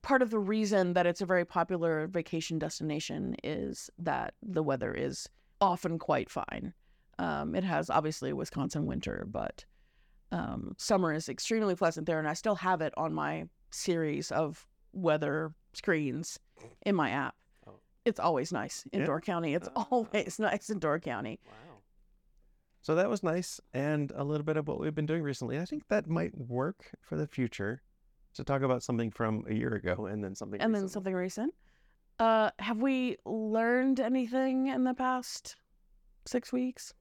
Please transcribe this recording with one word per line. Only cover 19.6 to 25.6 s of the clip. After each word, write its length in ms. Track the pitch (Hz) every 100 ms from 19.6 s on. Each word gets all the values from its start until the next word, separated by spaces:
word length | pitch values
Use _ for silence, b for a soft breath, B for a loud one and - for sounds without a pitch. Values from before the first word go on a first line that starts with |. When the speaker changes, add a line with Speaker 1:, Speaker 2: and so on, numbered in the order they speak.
| - 254
Speaker 2:
Ah. 100 | -
Speaker 1:
always 480 | 247 220 208 - -
<laughs> 0 |
nice 300 | 214 202 -
in 80 | 208
Door 200 | 156 156
County. 380 | 156 113 117 - B
Speaker 2:
Wow. 60 | 107 151 117 _ _ _ _ _ _ _ _ _ _
So 120 | - 160
that 120 | 202
was 140 | 220
nice, 380 | 180 170 180 - _
and 400 | 127 143 151 139 -
a 80 |
little 200 | 139 151
bit 120 | 151 156
of 100 | 147
what 140 | 143
we've 140 | 151
been 120 | 156 151
doing 160 | 165
recently. 360 | 147 135 120 135